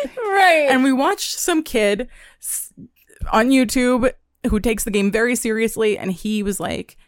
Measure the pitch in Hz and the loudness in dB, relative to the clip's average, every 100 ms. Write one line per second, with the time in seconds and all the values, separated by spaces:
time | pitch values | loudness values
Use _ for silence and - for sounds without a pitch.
0 | 571 523 427 392 370 320 277 262 269 262 | -2 -6 -2 4 4 4 4 4 2 2
1 | 320 403 - - - 320 311 226 208 208 | 0 -2 -6 -4 -2 -2 -2 0 0 0
2 | 247 - - _ - - - - - _ | -6 -14 -20 _ -10 -10 -10 -18 -20 _
3 | _ _ - 220 240 269 233 262 247 254 | _ _ 0 2 4 4 4 2 2 2
4 | 165 - _ _ 240 214 233 214 - 202 | 0 -4 _ _ -2 0 0 -2 -2 0
5 | 196 214 240 240 226 220 220 - 220 - | 0 2 0 0 -2 0 -2 0 -2 -2
6 | 190 175 214 214 202 190 165 - - - | -4 -6 -4 -4 -4 -6 -6 -8 -10 -20